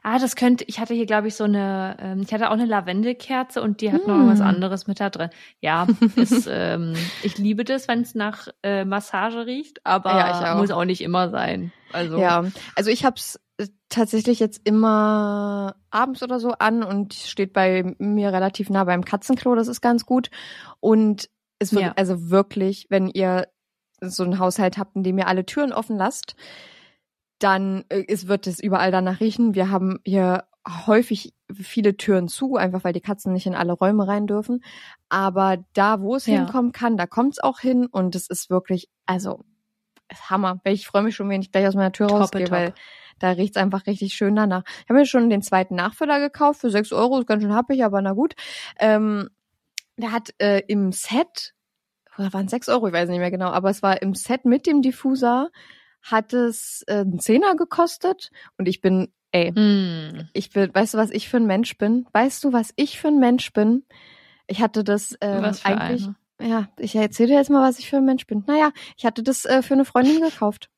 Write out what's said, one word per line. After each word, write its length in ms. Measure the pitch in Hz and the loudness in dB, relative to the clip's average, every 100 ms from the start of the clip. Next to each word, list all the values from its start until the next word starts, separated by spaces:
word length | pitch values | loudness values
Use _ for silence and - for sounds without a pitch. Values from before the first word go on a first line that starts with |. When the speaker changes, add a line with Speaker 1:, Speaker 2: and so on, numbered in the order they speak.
Speaker 1:
Ah, 160 | 214 247 | 0 0
das 160 | 262 - | 0 2
könnte, 280 | 247 247 - | 2 2 -2
ich 140 | 214 | -8
hatte 140 | 226 | -4
hier, 120 | 233 220 | -4 0
glaub 180 | 214 214 | 0 0
ich, 80 | |
so 100 | 208 | -2
eine, 520 | 208 202 196 190 190 - | 0 2 0 -4 -6 -8
ähm, 200 | 190 190 | -8 -6
ich 100 | 196 | -4
hatte 160 | 214 226 | -2 0
auch 60 | |
eine 100 | 220 | 0
Lavendelkerze 960 | 240 208 180 185 233 247 - 262 262 240 | 0 0 -2 -2 -2 -4 -4 -4 -4 -4
und 180 | 214 208 | -4 -2
die 120 | 214 | 0
hat 140 | 302 403 | 0 2
noch 100 | 392 | 6
Speaker 2:
Hm. 100 | 247 | 6
Speaker 1:
was 140 | 214 | 6
anderes 460 | 196 180 185 190 - | 4 0 -2 -4 -6
mit 140 | 196 | -4
da 100 | 202 | -4
drin. 200 | - 170 - - _ | -4 -8 -8 -20 _
Ja, 260 | 156 160 185 | -2 0 2
Speaker 2:
<laughs> 300 | 208 226 240 | 4 4 4
Speaker 1:
ist, 320 | 226 240 - | 2 2 0
ähm, 640 | 69 87 170 165 165 170 - | -4 -2 -2 -4 -4 -6 -6
ich 160 | 208 190 | -6 -2
liebe 280 | 202 214 | -2 -2
das, 220 | 240 262 262 | -2 -4 -2
wenn's 260 | 240 240 | -2 -2
nach, 340 | 220 208 214 - - | -4 -6 -8 -18 -8
äh, 220 | 202 196 | -4 -2
Massage 640 | 190 202 - 190 214 233 233 | -2 -4 -4 -4 -4 -6 -8
riecht, 380 | 254 311 - | -8 -10 -10
aber 260 | - 185 190 | 0 0 2
Speaker 2:
Ja, 180 | 190 180 | 2 2
ich 100 | 175 | 0
auch. 160 | 175 170 | 0 2
Speaker 1:
muss 140 | 202 | 0
auch 140 | 175 | 0
nicht 180 | 180 180 | -2 -2
immer 260 | 170 180 180 | -2 0 0
sein. 420 | - - 185 175 _ _ | -2 -4 -4 -8 _ _
Also 320 | 170 170 165 | -6 -4 0
Speaker 2:
Ja, 240 | 180 170 180 - - - | 2 2 0 -8 -8 -4
also 140 | 214 | 0
ich 140 | 240 | 0
hab's, 340 | 269 247 - - _ - | 0 -2 -14 -16 _ -10
äh, 80 | 202 _ _ | -10 _ _
tatsächlich 500 | 240 220 220 220 233 | -2 0 0 0 2
jetzt 200 | 220 - | 0 -2
immer 1120 | - 214 220 214 214 214 208 208 202 202 196 - _ | 0 4 4 4 2 0 0 -4 -4 -4 -6 -10 _
abends 320 | 208 262 254 | -2 -2 -2
oder 180 | 254 254 | -6 -4
so 120 | 233 | -4
an 300 | 233 214 233 | 0 0 0
und 300 | 208 202 202 | -2 -4 -4
steht 380 | - - - 196 | -10 -10 -4 -2
bei 420 | 196 185 185 180 - | 2 2 2 -2 -4
mir 340 | 202 208 202 | -2 0 0
relativ 380 | 185 190 - 202 | 0 -2 -2 -2
nah 140 | 196 | 0
beim 200 | 180 180 | 2 0
Katzenklo, 500 | 180 202 - 254 247 | -2 -6 -2 0 2
das 140 | 240 226 | 0 0
ist 120 | 240 | 0
ganz 260 | 240 240 - | 0 0 2
gut. 240 | 254 247 - - - - - | -2 -2 -14 -18 -20 -20 -4
Und 480 | - 220 214 202 - _ _ _ | 2 4 4 0 -8 _ _ _
es 160 | 202 | -2
wird 80 | 208 | 2
Speaker 1:
Ja. 100 | 180 - | 2 0
Speaker 2:
also 320 | 185 180 170 | -2 -2 2
wirklich, 560 | 190 202 208 190 196 - | 2 2 -2 -2 -2 -2
wenn 200 | 196 185 | 0 0
ihr 400 | 190 185 185 - _ _ _ _ _ | 0 0 0 -4 _ _ _ _ _
so 220 | 185 - | -10 -4
einen 160 | 180 185 | -2 0
Haushalt 400 | 185 180 185 196 | 0 2 0 0
habt, 180 | 196 196 | -8 -4
in 60 | |
dem 160 | 185 190 | -2 0
ihr 100 | 180 | 0
alle 160 | 185 | -2
Türen 300 | 190 - 285 | -2 -2 -2
offen 240 | 220 220 214 | -4 -6 -2
lasst, 380 | 190 - - - - - - - _ _ _ _ _ _ | -2 -4 -16 -20 -20 -20 -20 -20 _ _ _ _ _ _
dann, 460 | 202 190 196 190 - | 2 2 0 -4 -4
äh, 160 | 196 - | -4 -2
es 200 | 196 185 | -6 -2
wird 180 | 202 196 | -2 -2
es 140 | 170 | -6
überall 300 | 208 190 185 | -2 0 2
danach 280 | 185 185 185 | 2 0 0
riechen. 340 | 220 214 233 | -2 2 0
Wir 160 | 190 190 | 2 0
haben 300 | 190 190 190 | 0 -2 -4
hier 400 | - 196 185 185 - _ - 170 - | -2 2 2 0 -4 _ -16 -6 2
häufig 480 | 214 240 208 - _ _ | 4 4 -6 -8 _ _
viele 440 | 196 190 - 208 202 | -16 -6 0 0 0
Türen 320 | - 190 175 | 0 0 0
zu, 280 | - 269 247 | -4 -4 0
einfach 280 | 185 180 | 0 -2
weil 80 | 180 | -4
die 80 | 170 | -4
Katzen 320 | - 202 190 | -6 -6 -4
nicht 140 | 185 190 | -2 -4
in 80 | |
alle 180 | 180 175 | -4 -4
Räume 340 | 175 190 208 190 | 0 2 2 0
rein 200 | 208 208 | -2 -2
dürfen. 360 | 202 220 247 - - - - _ | -4 -4 -6 -8 -20 -20 -20 _
Aber 500 | 185 196 185 190 185 185 | -2 0 2 0 0 -4
da, 280 | - 202 220 | 0 2 2
wo 160 | 196 269 | -2 -2
es 100 | 233 | 2
Speaker 1:
Ja. 0 | |
Speaker 2:
hinkommen 460 | 269 262 254 240 | 0 2 0 -2
kann, 240 | - 240 214 | 0 -2 0
da 100 | 175 | -2
kommt's 340 | - 262 - | 0 0 2
auch 200 | 269 262 | -2 0
hin 260 | 254 247 247 | 0 2 0
und 280 | 196 185 | 0 -2
es 140 | 175 - | -2 -8
ist 220 | 180 - | -10 -2
wirklich, 380 | 185 185 185 - _ - | -2 0 -6 -6 _ -6
also, 380 | 185 190 - - _ _ _ _ _ _ | -4 -6 -10 -16 _ _ _ _ _ _
ist 180 | - - | -20 -4
Hammer. 300 | 190 190 185 | 0 0 -2
Ich 220 | 196 196 - | -2 -2 0
freu 160 | 202 | 0
mich 140 | 220 214 | 0 -2
schon, 120 | 202 | -2
wenn 100 | 196 | -2
ich 80 | 190 | 0
gleich 140 | 190 196 | 2 2
aus 80 | |
meiner 180 | 190 190 | 2 0
Tür 160 | - 208 | 2 2
Speaker 1:
Top, 0 | |
Speaker 2:
rausgehe, 360 | 208 196 196 180 | 4 2 0 0
Speaker 1:
top. 40 | |
Speaker 2:
weil 240 | 180 175 - - - - _ | 0 -2 -6 -20 -20 -20 _
da 100 | 185 | -2
riecht's 260 | 180 208 202 | 0 0 0
einfach 300 | 196 190 196 | 0 0 -4
richtig 260 | 196 196 | -4 -4
schön 200 | - 202 208 | 0 2 2
danach. 260 | 214 185 - | 2 0 -6
Ich 220 | - - | -18 4
hab 60 | 254 | 4
mir 100 | 277 | 6
schon 240 | 254 233 | 4 4
den 120 | 202 | 2
zweiten 340 | - 190 185 180 | 2 0 0 -2
Nachfüller 440 | 185 - 302 285 | -4 -4 0 0
gekauft 400 | 285 - 294 294 | 0 2 2 2
für 100 | 240 | 0
sechs 220 | 202 214 | 0 0
Euro, 260 | 214 240 262 | 0 2 2
ist 60 | 240 | 0
ganz 160 | 214 | 0
schön 120 | 208 | 2
happig, 280 | 208 247 262 | 0 0 0
aber 180 | 226 196 | 0 0
na 100 | 196 | -2
gut. 220 | 190 330 - - - - - | -2 -2 -4 -16 -16 -16 -2
Ähm, 520 | 220 214 214 208 196 _ _ _ _ - _ - | 2 4 2 -2 -6 _ _ _ _ -16 _ -10
der 160 | 233 | -6
hat, 220 | 226 220 _ | -6 -6 _
äh, 240 | 208 202 196 | 2 2 0
im 240 | 208 190 | 0 0
Set, 600 | 190 - 233 339 - - _ _ _ _ _ _ - | -2 -4 -2 -2 -6 -14 _ _ _ _ _ _ -6
oder 140 | 196 | -4
waren's 180 | 190 190 | -4 -4
sechs 180 | 247 - | -4 0
Euro, 180 | 247 220 | 0 0
ich 40 | |
weiß 140 | 170 175 | 0 -2
nicht 100 | 180 | -2
mehr 120 | 180 | -2
genau, 180 | 185 180 | -2 -2
aber 200 | 185 190 | 0 0
es 120 | 202 | 0
war 200 | 196 190 | 0 0
im 120 | 196 | -2
Set 300 | 185 - 254 | -4 -4 0
mit 220 | 247 254 - | 2 2 4
dem 160 | 294 | 2
Diffuser, 680 | 262 - 269 262 240 247 320 - - - _ _ | 2 0 -2 0 2 0 -2 -8 -20 -20 _ _
hat 300 | - 220 220 | -2 -2 0
es, 500 | 247 233 220 - - - | 0 0 -2 -12 -12 -4
äh, 120 | 208 | -2
einen 180 | 196 180 | -2 -2
Zehner 340 | - 233 392 330 | 2 4 4 2
gekostet 760 | 339 - 339 - 359 370 - - - - | 0 0 0 0 -4 -4 -10 -20 -20 -4
und 80 | 185 | -4
ich 120 | 185 | 0
bin, 320 | 190 185 185 _ _ | 2 2 0 _ _
ey, 200 | 180 170 175 | -2 0 2
Speaker 1:
Hm. 720 | 208 202 185 165 156 147 160 | 4 4 0 -6 -10 -12 -8
Speaker 2:
ich 180 | 196 - | -8 -4
bin, 240 | 202 190 | -2 2
weißt 200 | 196 220 | 2 0
du, 40 | 220 | 0
was 120 | 214 | -2
ich 180 | - - | -2 -2
für 80 | 247 | 0
ein 80 | 220 | 2
Mensch 300 | 190 233 - | 0 -2 -2
bin? 280 | 208 240 247 | 0 0 0
Weißt 300 | 208 262 - | 2 2 0
du, 80 | 285 | 0
was 200 | 247 220 - | 0 -2 -2
ich 220 | 294 - | -4 -2
für 80 | 311 | 2
ein 100 | 294 | 4
Mensch 320 | 247 247 - | 4 2 0
bin? 320 | - 214 247 _ - - - _ _ - | 0 2 2 _ -20 -20 -20 _ _ -10
Ich 140 | 190 | -2
hatte 200 | 226 220 | 0 0
das, 320 | 202 208 - - | 0 -2 -4 -6
ähm, 220 | 202 196 | -4 -2
Speaker 1:
Was 180 | 208 196 | -2 -2
für 60 | 196 | 0
Speaker 2:
eigentlich, 120 | 202 | 0
Speaker 1:
eine? 380 | - 247 196 208 _ _ | -2 -4 -6 -10 _ _
Speaker 2:
ja, 280 | 233 226 202 - | -4 -2 -4 -8
ich 180 | 208 220 | -4 0
erzähl 300 | 214 - 233 | -2 2 4
dir 60 | 285 | 4
jetzt 140 | 277 | 6
mal, 180 | 285 262 | 4 4
was 100 | 247 | 0
ich 100 | - | -2
für 80 | 277 | 2
ein 60 | 269 | 2
Mensch 200 | 262 - | 0 -2
bin. 160 | 214 202 | -6 0
Naja, 240 | 294 302 - - - | 2 2 0 -20 -4
ich 80 | 233 | -4
hatte 160 | 226 | -2
das, 220 | 233 262 | -4 -2
äh, 180 | - 262 | 2 0
für 120 | 254 | 4
eine 100 | 269 | 2
Freundin 360 | 269 247 254 320 | 2 4 4 4
gekauft. 500 | 320 - 208 202 - | 2 0 -2 -2 -18